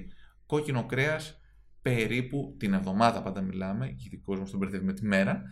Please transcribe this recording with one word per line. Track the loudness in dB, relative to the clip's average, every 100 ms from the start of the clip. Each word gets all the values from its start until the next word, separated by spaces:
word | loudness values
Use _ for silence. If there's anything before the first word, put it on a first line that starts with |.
| -8 -14 -18 -16 -2
κόκκινο | -2 0 -2 0
κρέας | 0 2 0 -6 -16 -20 -20 -20 -4
περίπου | 2 2 2 0 -2 -4 -6 -2
την | 2
εβδομάδα, | 2 2 4 4 4
πάντα | -2 -4
μιλάμε, | -4 -2 -4 -2 -4 -8
γιατί | -12 -10
ο |
κόσμος | -4 -4 -4
τον | -2
μπερδεύει | -2 0
με | -2
τη | 0 2
μέρα, | 4 4 0 -4